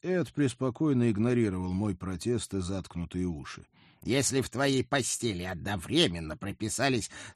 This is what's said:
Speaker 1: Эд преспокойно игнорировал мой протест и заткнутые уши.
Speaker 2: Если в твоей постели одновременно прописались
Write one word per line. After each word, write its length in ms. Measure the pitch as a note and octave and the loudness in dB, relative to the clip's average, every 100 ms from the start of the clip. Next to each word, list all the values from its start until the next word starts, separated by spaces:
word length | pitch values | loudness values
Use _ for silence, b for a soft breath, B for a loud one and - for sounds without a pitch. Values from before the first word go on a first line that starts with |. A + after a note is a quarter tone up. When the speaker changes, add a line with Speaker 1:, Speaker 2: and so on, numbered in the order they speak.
Speaker 1:
Эд 300 | - F3+ D3+ | 0 0 0
преспокойно 760 | - C#3+ - C3 A#2+ D#3 C3 A#2+ | 2 0 2 -2 0 2 6 4
игнорировал 640 | G#2+ A#2 B2 A2 F#2 F#2 | 4 4 4 4 2 0
мой 220 | F#2 G#2 | 0 0
протест 580 | F#2 F2+ F#2 - A#2+ - | -2 -4 -4 0 -2 -2
и 60 | G2 | -4
заткнутые 680 | F2+ F#2+ F2 - E2 F2+ F2+ | -2 -4 -6 -6 -4 -2 -2
уши. 380 | D#2 C2 - - b b b | -2 -8 -14 -16 b b b
Speaker 2:
Если 380 | - B2+ C3 C3+ | -2 0 2 0
в 100 | A#2+ | 0
твоей 320 | B2 C#3 C3+ | 0 2 2
постели 640 | B2 C#3+ B2 - A#2+ F#2 | 2 0 0 -2 -2 -2
одновременно 920 | F2 F2+ E2+ G2+ - C#3 E3 E2+ D#2+ E2 | -6 -6 -4 -6 -2 2 2 2 -6 -8
прописались 760 | F#2 G2 G#2+ - C3+ B2+ G2 B B | -8 -6 -6 0 0 0 -2 B B